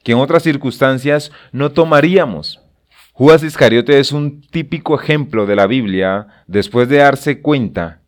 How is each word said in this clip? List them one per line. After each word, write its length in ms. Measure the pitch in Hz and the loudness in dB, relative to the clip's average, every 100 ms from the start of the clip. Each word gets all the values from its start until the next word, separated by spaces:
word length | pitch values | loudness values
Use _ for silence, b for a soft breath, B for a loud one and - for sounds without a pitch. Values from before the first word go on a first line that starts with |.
que 100 | - | -2
en 60 | 117 | 0
otras 240 | - 165 | 2 2
circunstancias 920 | 165 143 131 - 135 131 139 147 147 B B | 0 -2 -6 -2 0 0 -2 -2 -4 B B
no 200 | 123 143 | -6 -2
tomaríamos. 880 | 135 160 147 160 185 147 82 - - _ _ _ b b | 0 2 2 4 2 0 -6 -12 -16 _ _ _ b b
Judas 300 | - 139 160 | 0 4 4
Iscariote 560 | 156 - 117 117 120 139 | 2 0 2 2 2 2
es 140 | 131 | 2
un 300 | 147 147 143 | -4 -6 -10
típico 580 | _ 165 139 175 - 147 | _ -10 -8 -8 -4 -4
ejemplo 460 | - 151 139 110 101 | -2 -4 -2 -2 0
de 100 | 101 | 2
la 100 | 98 | 2
Biblia. 600 | 131 107 92 92 98 107 b - | 0 -2 -2 -2 -4 -8 b -6
Después 400 | 101 101 120 123 | -4 -2 0 2
de 80 | 143 | 4
darse 420 | 143 135 151 135 | 4 2 -4 -4
cuenta 640 | 151 143 104 92 82 - | -2 -2 -4 -6 -10 -12